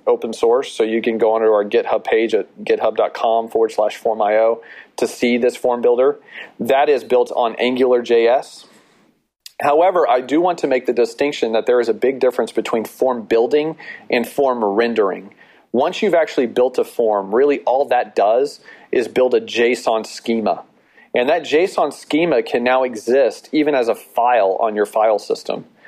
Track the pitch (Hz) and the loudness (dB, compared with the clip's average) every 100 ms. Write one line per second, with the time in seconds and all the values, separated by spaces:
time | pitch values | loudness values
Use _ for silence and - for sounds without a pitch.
0 | - 117 117 107 117 127 135 - 110 113 | -2 0 -2 0 2 2 0 -4 -2 0
1 | 117 110 110 113 110 104 104 113 - 110 | -2 0 0 2 2 2 2 -2 0 -4
2 | - 110 113 104 - - - 113 - 208 | 0 -2 0 -2 -4 -12 -2 0 0 0
3 | 104 - 117 113 113 113 110 - 104 - | -4 -2 0 0 -2 -2 0 0 -2 -2
4 | 117 110 104 110 113 117 - - - - | -4 0 2 2 2 0 -8 -20 -18 -6
5 | 117 - 120 120 123 - 127 120 120 117 | -6 -2 -2 0 0 -2 -4 0 2 4
6 | 139 - - - - - 120 135 151 127 | 2 0 -12 -20 -20 -10 -2 2 2 0
7 | - 123 120 - 117 110 123 127 127 123 | 2 0 0 -2 -2 -2 -2 0 2 2
8 | 120 117 117 135 - - - - _ _ | 2 2 4 2 -2 -20 -20 -20 _ _
9 | _ _ _ _ - - 143 151 185 175 | _ _ _ _ -20 -4 0 4 4 2
10 | 143 127 127 156 180 170 143 127 127 117 | 2 0 2 0 0 -2 -2 0 0 0
11 | 117 - 143 - 117 110 113 123 117 104 | -2 0 -4 -2 -2 -2 2 2 2 0
12 | 127 131 127 127 113 113 - 113 104 - | -2 0 0 0 -4 -4 -4 -4 -6 -2
13 | 131 120 104 113 120 147 156 156 - - | -2 -2 0 0 2 0 -2 -8 -16 -20
14 | - 120 113 - 135 120 104 104 117 110 | -4 -4 -2 -2 0 0 0 0 0 0
15 | 98 90 95 _ - _ _ 120 160 - | 0 -2 -12 _ -20 _ _ -2 -2 0
16 | 208 165 156 - 117 113 127 127 113 - | 0 2 0 -2 -2 0 0 0 -4 -2
17 | 110 101 95 113 147 139 110 131 131 123 | 0 0 0 2 2 2 0 0 0 0
18 | 104 - 101 120 143 - - - - 123 | 0 0 2 2 0 -6 -20 -20 -4 -4
19 | 110 131 127 113 110 120 117 120 127 110 | -2 0 2 2 -2 -2 0 0 -2 -4
20 | 104 - - 113 101 82 - _ _ _ | -4 -12 -4 -2 -2 -4 -8 _ _ _
21 | _ 123 127 170 143 190 190 190 151 - | _ -2 0 0 0 0 0 0 -4 -4
22 | - 151 170 120 113 123 123 131 127 120 | -6 -2 0 0 0 -2 0 0 0 -4
23 | - 139 151 - - 151 147 135 113 104 | 0 2 2 -2 -4 -2 0 0 0 -2
24 | - 120 120 120 98 95 113 104 101 110 | -4 -2 2 4 2 0 -2 0 -2 2
25 | 110 104 - - - 95 - _ | 2 2 -2 -6 -6 -8 -10 _